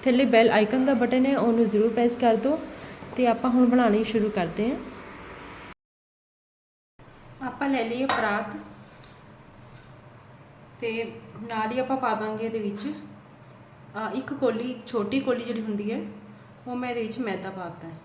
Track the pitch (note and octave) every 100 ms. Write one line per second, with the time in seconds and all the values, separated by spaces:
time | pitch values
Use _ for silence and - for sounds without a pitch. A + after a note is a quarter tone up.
0 | - B3 C4+ A#3 A#3 G#3 G#3+ C4 C4 C4
1 | A#3+ B3+ C4 C#4 A#3 A3+ A3+ G#3 A3+ A3+
2 | A#3+ A#3+ A#3+ A3 B3+ D#4 - - - -
3 | - - B3 A3+ B3+ A#3+ B3 B3 A#3+ G#3
4 | A3 A3+ G#3 G3+ E3+ E3 A3 C#4 - -
5 | - - - - - - - - _ _
6 | _ _ _ _ _ _ _ _ _ _
7 | - - - - C4 - C#4 C4+ A3+ A#3+
8 | C4 - A3 G#3 G#3 - - - - -
9 | - - - - - - - - - -
10 | - - - - - - - - A#3 A3+
11 | A3+ - - - A#3 A3 G#3+ B3 B3+ C4
12 | B3+ G#3 G#3+ G#3+ A3+ A3+ G#3 G3+ C#4+ D#4
13 | - - - - - - - - - G#3
14 | A3 C4 B3+ C4+ C4 A3 B3 B3+ - A#3+
15 | G3+ C4+ C4 A#3+ A#3 A3+ A3 G3+ G#3 B3
16 | - - - - - - - B3 B3 A#3+
17 | A3 A3+ A#3 F#3 F#3 F#3 F3 D3 E3 D#3+